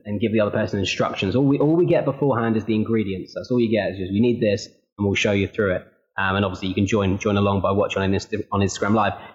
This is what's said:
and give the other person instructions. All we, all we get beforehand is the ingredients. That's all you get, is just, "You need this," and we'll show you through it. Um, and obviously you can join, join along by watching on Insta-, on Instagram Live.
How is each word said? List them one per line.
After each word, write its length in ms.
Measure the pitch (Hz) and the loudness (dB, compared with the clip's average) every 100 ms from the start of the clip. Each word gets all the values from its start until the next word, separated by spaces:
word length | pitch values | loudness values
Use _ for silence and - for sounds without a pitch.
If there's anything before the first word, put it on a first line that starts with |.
and 160 | 104 101 | -6 -4
give 120 | 107 | 0
the 80 | 110 | 0
other 100 | 104 | 0
person 280 | 110 101 101 | 0 -2 -2
instructions. 560 | 90 - 113 - - | -4 -2 -4 -2 -2
All 100 | 123 | 2
we, 140 | 139 143 | 2 2
all 160 | 147 165 | 2 2
we 80 | |
get 200 | 165 156 | 2 2
beforehand 520 | 143 - 143 117 117 110 | 0 -2 0 0 0 0
is 80 | |
the 100 | 110 | 0
ingredients. 600 | 107 104 113 98 92 - | -2 0 0 -2 -6 -8
That's 160 | - - | -12 -2
all 100 | 123 | 0
you 100 | 113 | 2
get, 220 | 110 92 | 2 0
is 60 | 95 | -4
just, 140 | 92 | -2
"You 100 | 101 | 2
need 180 | 123 117 | 2 2
this," 260 | 110 101 - | 2 0 -4
and 400 | _ _ - 101 | _ _ -2 0
we'll 80 | |
show 180 | 92 107 | 2 2
you 140 | 101 95 | 2 0
through 280 | - 101 90 | 0 -2 -2
it. 100 | - _ _ - | -6 _ _ -4
Um, 180 | 95 98 | -2 0
and 80 | |
obviously 240 | 101 90 95 | 0 -2 -4
you 60 | |
can 120 | 92 98 | -2 0
join, 320 | 107 95 95 | 2 0 0
join 180 | 107 101 | 0 2
along 260 | 101 98 | 2 2
by 100 | 92 | 0
watching 300 | 98 98 98 | 0 0 0
on 100 | 95 | 0
Insta-, 340 | 95 - 104 - | -2 -4 -8 -4
on 80 | 101 | 0
Instagram 340 | 98 - 101 | 0 0 0
Live. 200 | 110 104 - - | 2 0 -4 -16